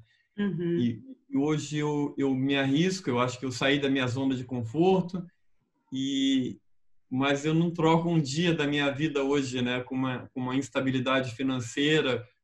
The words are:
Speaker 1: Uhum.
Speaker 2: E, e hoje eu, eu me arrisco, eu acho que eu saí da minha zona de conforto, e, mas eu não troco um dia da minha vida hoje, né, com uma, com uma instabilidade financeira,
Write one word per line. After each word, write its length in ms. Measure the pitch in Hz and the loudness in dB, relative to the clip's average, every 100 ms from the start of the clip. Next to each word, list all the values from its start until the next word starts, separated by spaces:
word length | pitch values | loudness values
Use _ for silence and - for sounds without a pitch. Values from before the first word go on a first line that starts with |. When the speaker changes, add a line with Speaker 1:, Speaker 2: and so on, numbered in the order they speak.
| - _ _ 208 | -10 _ _ -4
Speaker 1:
Uhum. 420 | 202 165 175 170 | -4 -2 -2 0
Speaker 2:
E, 240 | 120 - - - - | 0 -2 -12 -20 -4
e 80 | 135 | 0
hoje 400 | 147 151 - 151 | 0 0 -2 -4
eu, 360 | 151 147 143 139 | -2 -2 -2 -2
eu 160 | 139 | 0
me 200 | 131 135 | 0 0
arrisco, 540 | 139 135 139 185 185 - | 0 2 2 2 0 -2
eu 100 | 120 | 0
acho 200 | 123 - | 0 -2
que 60 | 131 | -6
eu 60 | |
saí 260 | 127 135 143 | 0 2 2
da 100 | 139 | 2
minha 180 | 135 123 | 0 0
zona 280 | 127 135 | 0 -2
de 100 | 127 | -2
conforto, 800 | 123 123 113 151 180 185 175 175 - _ _ _ _ _ - | -4 -6 -4 2 4 4 0 -6 -10 _ _ _ _ _ -10
e, 680 | 131 135 135 135 135 127 - _ _ _ - - | -6 -2 0 2 2 0 -6 _ _ _ -20 -6
mas 360 | 127 139 139 151 | 0 0 0 2
eu 80 | |
não 160 | 160 170 | 2 2
troco 400 | 160 160 165 170 | 2 4 4 4
um 100 | 165 | 2
dia 320 | 135 147 180 | 2 0 2
da 140 | 156 143 | 2 2
minha 240 | 147 139 | 0 0
vida 320 | 135 156 143 | 0 -2 0
hoje, 400 | 135 143 131 127 | 2 0 0 -2
né, 180 | 123 123 | -2 -2
com 140 | 123 | -4
uma, 340 | 131 131 123 - | -2 -2 -4 -8
com 60 | 127 | -8
uma 140 | 127 | -4
instabilidade 800 | 131 135 135 131 131 127 131 127 | -2 -2 -2 0 0 0 0 0
financeira, 920 | - 135 131 117 - 143 156 135 117 - _ | -4 -2 -2 -4 0 2 2 2 -2 -6 _